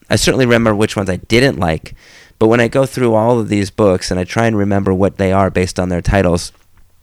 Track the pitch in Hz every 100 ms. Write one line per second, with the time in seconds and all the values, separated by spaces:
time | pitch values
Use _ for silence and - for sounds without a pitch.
0 | - 110 - 123 123 117 110 104 110 110
1 | 95 90 - 113 135 73 87 80 - -
2 | - - - - 110 120 117 135 135 -
3 | 120 107 117 120 104 104 98 - 104 90
4 | - 90 90 113 117 107 101 101 98 92
5 | 98 - 95 95 95 90 90 - 90 87
6 | - 101 90 85 - - _ - - _